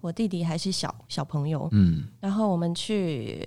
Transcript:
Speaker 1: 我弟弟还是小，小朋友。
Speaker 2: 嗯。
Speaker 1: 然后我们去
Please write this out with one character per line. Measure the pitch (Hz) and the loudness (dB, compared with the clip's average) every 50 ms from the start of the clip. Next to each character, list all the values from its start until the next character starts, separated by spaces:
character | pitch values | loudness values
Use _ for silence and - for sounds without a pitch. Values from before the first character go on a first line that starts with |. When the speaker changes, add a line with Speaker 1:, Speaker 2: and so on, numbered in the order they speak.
Speaker 1:
我 | - 170 | -6 -4
弟 | 170 - 226 | -2 0 0
弟 | 196 185 170 | 0 0 0
还 | 170 165 156 | 0 0 -2
是 | 160 - 190 | -2 -2 -2
小， | 185 - - - - - - | -2 -2 -4 -6 -6 -10 -14
小 | - - - | -8 -6 -6
朋 | 143 - - 147 143 | -4 -2 -2 -2 0
友。 | 156 160 139 - 160 | 0 -2 -2 0 2
Speaker 2:
嗯。 | 107 104 95 87 82 80 143 - - - | 6 6 6 6 4 2 -2 -8 -10 -6
Speaker 1:
然 | - 196 | -4 -2
后 | 196 214 220 208 | 0 2 2 2
我 | 180 | 2
们 | 170 170 170 170 | 2 0 0 -2
去 | - - - 220 202 185 165 151 123 110 - - - - | -4 -2 -2 0 0 0 0 -2 -4 -4 -6 -8 -8 -10